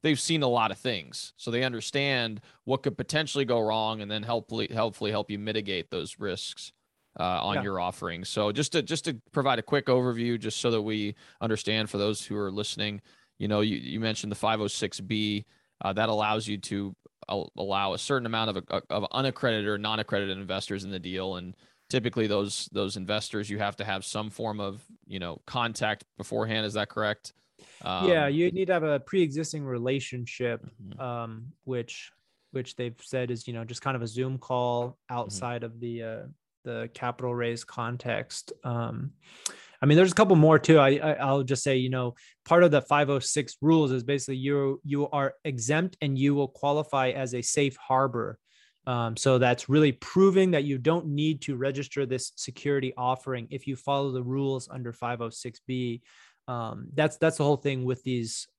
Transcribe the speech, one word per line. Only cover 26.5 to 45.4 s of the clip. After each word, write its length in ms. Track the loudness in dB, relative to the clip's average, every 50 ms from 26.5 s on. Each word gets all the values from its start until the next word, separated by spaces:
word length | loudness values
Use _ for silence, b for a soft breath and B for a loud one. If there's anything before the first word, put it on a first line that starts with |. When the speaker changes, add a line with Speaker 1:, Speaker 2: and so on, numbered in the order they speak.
| -2 -2 -2
Speaker 1:
Is 80 | -2 -2
that 160 | -2 -4 -2
correct? 420 | -2 -2 0 0 -2 -2 -6 -20 -20 _ _ _ _ B B B B B
Speaker 2:
Yeah, 440 | B -4 -2 0 2 4 4 4 4
Speaker 1:
Um, 80 | 2 2
Speaker 2:
you 180 | 2 2 2
need 140 | 0 0 0
to 80 | 0 0
have 100 | 0 2
a 160 | 0 0 -2
pre-existing 640 | -2 -2 0 2 2 2 0 -4 -6 -6 -6 -8 -6
relationship, 1040 | -4 -4 -4 -2 0 -2 -2 -2 -6 -8 -8 -8 -8 -6 -4 -4 -4 -4 -4 -8 -14 -20 -18 -16
Speaker 1:
Mm-hmm. 160 | -16 -12 -10
Speaker 2:
um, 460 | -8 -8 -6 -6 -8 -8 -10 -14 -14 -16 -18 _ -10
which, 480 | -6 -6 -6 -6 -6 -10 -16 -16 -18 _ _ _ _ _ _ _ _
which 240 | -8 -8 -8 -8 -8
they've 240 | -8 -8 -8 -8 -12
said 300 | -12 -6 -4 -4 -2 -2
is, 160 | -4 -6 -6 -8
you 60 | -8
know, 100 | -8 -8
just 180 | -10 -10 -6
kind 140 | -4 -2 -2
of 60 | -2
a 60 | -4 -4
Zoom 300 | -4 -2 -2 -2 -4 -6
call 500 | -4 -2 0 0 2 2 0 0 -2 -4
Speaker 1:
Mm-hmm. 280 | -6 _ _ -8 -6
Speaker 2:
outside 480 | -6 -6 -6 -6 -8 -6 -6 -6 -6 -8
of 160 | -10 -10 -8
the, 240 | -8 -8 -6 -6 -8
uh, 200 | -8 -8 -10 -12 -14 -16 _ _ _ _ _ -10
the 240 | -8 -8 -6 -8 -8 -8
capital 400 | -6 -4 -4 -4 -4 -4 -4 -2
raise 300 | -2 -2 -2 -4 -4 -8
context. 880 | -10 -8 -6 -6 -4 -6 -6 -4 -4 -2 -4 -4 -6 -10 -12 -12 -12 -14 -10 -6
Um, 460 | -4 -4 -2 -2 -4 -4 -6 -8 -8 -10 _ B B B B B B B B B B B B
I 40 | B
mean, 100 | 8 8
there's 160 | 8 8 8
a 40 | 8
couple 200 | 6 8 8 10
more 240 | 10 10 10 10 8
too. 200 | 10 10 10 10
I, 180 | 10 8 6 4
I, 160 | 2 0 0
I'll 300 | 0 2 2 2 2 2
just 200 | 0 0 0 2
say, 140 | 2 2 2
you 120 | 2 0
know, 260 | 0 -2 -2 -4 -6 b b b b b 0
part 200 | 6 8 8 10
of 80 | 10
the 100 | 8 6
five 280 | 4 4 4 4 4 4
oh 100 | 2 0
six 360 | 0 -2 -2 -2 -2 -4 -4 0
rules 320 | 4 6 6 6 6 4 2
is 100 | 0 0
basically 340 | 0 -2 -2 -2 -4 -6 -2
you, 440 | 0 0 2 2 2 0 -2 -2 -4
you 240 | -2 0 0 0 0
are 280 | 0 0 0 0 -2 _